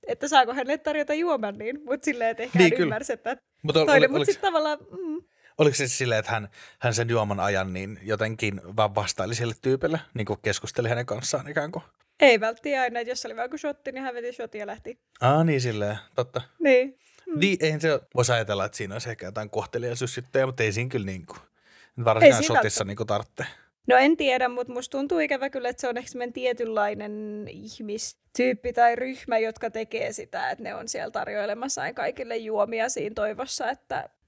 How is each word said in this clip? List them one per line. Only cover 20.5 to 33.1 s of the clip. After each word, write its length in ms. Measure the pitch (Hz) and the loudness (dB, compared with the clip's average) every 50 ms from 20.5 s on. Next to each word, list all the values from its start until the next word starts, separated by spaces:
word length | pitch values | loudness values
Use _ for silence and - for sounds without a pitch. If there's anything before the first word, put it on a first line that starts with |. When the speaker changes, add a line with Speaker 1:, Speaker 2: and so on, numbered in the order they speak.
| 127 - | 2 0
Speaker 2:
ei 120 | 117 107 | 0 0
siinä 180 | 95 107 123 131 | 0 0 -2 -2
kyllä 160 | 127 120 98 | -4 -4 -4
niinku, 280 | 98 92 92 80 - - - - _ _ _ _ _ - - - _ _ - 117 | -6 -8 -10 -12 -16 -18 -20 -20 _ _ _ _ _ -20 -20 -20 _ _ 0 2
varsinkaan 180 | 117 110 110 - | 4 6 8 10
Speaker 1:
Ei 80 | - 131 | 10 10
siinä 140 | 113 101 | 8 6
Speaker 2:
shotissa 60 | - 117 | 4 2
Speaker 1:
välttämättä. 280 | 127 131 107 - - 110 | 2 2 2 0 -2 -4
Speaker 2:
niinku 220 | 95 101 - 113 | -4 -4 -6 -2
tarvitse. 400 | 110 104 101 - - _ - 123 - - - _ _ _ _ _ | -2 -2 -2 -4 -6 _ -10 -10 -10 -12 -16 _ _ _ _ _
Speaker 1:
No 100 | - 247 | 6 6
en 200 | 254 269 294 330 | 8 8 6 4
tiedä, 320 | 311 302 269 254 254 254 247 | 2 2 2 2 2 0 0
mut 180 | 247 247 247 | -2 -4 -6
musta 300 | 247 247 247 254 - - | -6 -6 -8 -8 -6 -6
tuntuu 220 | 269 277 285 359 330 | -4 -2 0 0 0
ikävä 300 | 302 294 285 262 269 277 | 0 0 0 -2 -4 -4
kyllä, 200 | 269 269 240 247 | -4 -4 -4 -4
että 120 | 247 - | -4 -4
se 60 | - | -4
on 100 | 247 233 | -4 -4
ehkä 120 | 240 254 - | -6 -8 -10
semmonen 240 | - 247 240 240 240 | -8 -8 -8 -8 -6
tietynlainen 1120 | 247 247 247 247 240 240 226 220 214 202 208 214 208 208 208 208 214 214 214 208 208 208 - | -4 -2 -2 -2 -2 -4 -2 0 0 0 0 -2 -4 -8 -10 -10 -10 -10 -10 -10 -10 -12 -12
ihmistyyppi 1200 | - - 208 220 - - 220 208 208 220 - - - _ _ _ - - 247 254 247 214 - 247 233 | -14 -16 -16 -16 -14 -12 -10 -8 -8 -6 -6 -8 -10 _ _ _ -2 0 0 0 0 -2 -4 -2 2
tai 220 | 240 240 240 233 | 4 4 4 4
ryhmä, 420 | 233 254 262 262 - - - 240 | 2 -2 -6 -8 -10 -4 -2 0
jotka 320 | 220 220 220 220 - - 226 | 0 0 -2 -4 -6 -8 -6
tekee 420 | - 226 220 220 - 220 - - 214 | -6 -6 -6 -6 -6 -4 -4 -4 -6
sitä, 360 | - - - - - - 127 | -6 -8 -8 -6 -4 -4 -4
että 140 | - - 226 | -4 -6 -8
ne 120 | - 208 | -10 -10
on 120 | - 226 | -8 -6
siellä 240 | 226 - - - 220 | -6 -6 -6 -6 -6
tarjoilemassa 680 | 226 - - - 208 208 202 202 - - - 277 - - | -6 -6 -6 -4 -4 -4 -2 -2 -4 -4 -4 -4 -4 -4
aina 120 | 139 160 247 | -4 -6 -4
kaikille 440 | - - - - - 254 233 233 | -4 -4 -4 -4 -6 -6 -6 -6
juomia 520 | 226 226 214 220 208 202 226 226 226 220 247 | -6 -4 -2 0 0 0 0 0 0 -2 -2
siinä 240 | - - - 208 | -2 -4 -4 -4